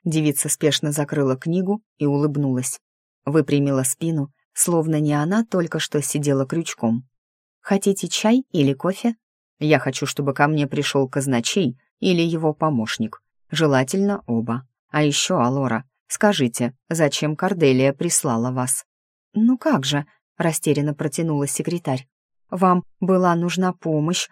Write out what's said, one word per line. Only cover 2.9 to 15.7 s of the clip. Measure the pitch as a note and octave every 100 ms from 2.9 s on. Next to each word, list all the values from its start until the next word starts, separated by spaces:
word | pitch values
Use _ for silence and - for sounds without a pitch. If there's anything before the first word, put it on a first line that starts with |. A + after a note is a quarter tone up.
| _ _ _ -
Выпрямила | D#3 C#3+ C#3+ C#3 C3+
спину, | C3 - E3 D#3+ C#3+ _ _
словно | - - E3+ D#3+ D3+
не | D3+
она | D3 D3+ G#3
только | A#3 F#3 E3 D#3+
что | - D3+
сидела | C#3+ D3+ C#3+ C3+ C3
крючком. | E3 D#3+ - A2+ A#2 - _ _ _ _ _
«Хотите | - G3 G3+ G3 F3
чай | - G#3+ B3+ -
или | F3+ C#3
кофе?» | C3+ F3 F#3+ A#3+ A3+ _ _ _ -
«Я | D3+ D3
хочу, | C#3 - C#3
чтобы | - C#3
ко | C3+ C#3+
мне | D3+ C#3+
пришел | D3 C#3 C#3 C3
казначей | C#3+ C#3 A#2+ A#2 G#3 C#3+ B2+ _ -
или | F#3+ F3
его | E3 E3 D#3+
помощник. | D3 D#3+ B2+ A2 - A2 - _ _ -
Желательно | D3 D#3 C3+ C3 F#3+ G3+ G3+ -
оба. | A#2 A2+ A#2+ C3 _ -
А | D3+
еще, | D3+ C#3+ - -
Алора, | A#2+ C3+ C3